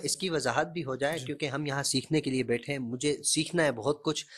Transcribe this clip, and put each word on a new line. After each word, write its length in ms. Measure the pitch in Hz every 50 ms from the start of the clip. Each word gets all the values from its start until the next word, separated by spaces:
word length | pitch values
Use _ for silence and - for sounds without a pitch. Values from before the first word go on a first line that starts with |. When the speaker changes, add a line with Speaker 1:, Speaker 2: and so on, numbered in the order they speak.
| -
Speaker 1:
इसकी 240 | - - - 190 185
वजाहत 380 | 160 147 123 123 117 139 160 170
भी 140 | 160 175
हो 140 | 147 135 131
जाए, 240 | 123 139 143 165 160
Speaker 2:
जी। 60 | 131
Speaker 1:
क्योंकि 200 | 139 147 - 156
हम 220 | 139 127 143 151 143
यहाँ 160 | 135 139 139
सीखने 380 | - - 135 - - 160 151
के 100 | 147 135
लिए 120 | 131 127 120
बैठे 280 | 117 120 120 - -
हैं, 80 | 143 135
मुझे 420 | 127 113 123 127 139 147 139 - -
सीखना 380 | - - 151 156 - - 175 160
है 80 | 143
बहुत 300 | 123 117 104 139 147 147 -
कुछ, 200 | 160 151 - - - -